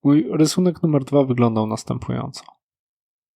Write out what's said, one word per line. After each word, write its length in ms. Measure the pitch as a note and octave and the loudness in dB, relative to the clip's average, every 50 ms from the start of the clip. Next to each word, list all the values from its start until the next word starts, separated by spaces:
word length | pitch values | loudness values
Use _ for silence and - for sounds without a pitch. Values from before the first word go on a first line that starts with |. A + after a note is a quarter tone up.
Mój 260 | - C#3 C#3+ D3+ - - | 2 2 4 4 2 0
rysunek 520 | - D#3 D#3 D3+ - F#3 F#3 F3+ D#3+ - | 0 0 0 2 2 0 0 0 0 0
numer 220 | - E3 D3+ C#3 C3 | 0 0 0 0 0
dwa 200 | - C#3+ C#3+ C3+ | 2 2 2 2
wyglądał 420 | C3 B2 B2 A#2+ A#2 A2 A2 A2 | 2 2 2 2 2 2 0 -2
następująco. 800 | G#2+ A2 A2 - - A#2 A#2+ - - B2 B2 - - - - - - - _ _ _ _ _ _ _ _ _ _ _ _ _ _ _ _ | -2 -4 -6 -6 -8 -8 -6 -6 -6 -6 -6 -8 -10 -12 -16 -18 -20 -20 _ _ _ _ _ _ _ _ _ _ _ _ _ _ _ _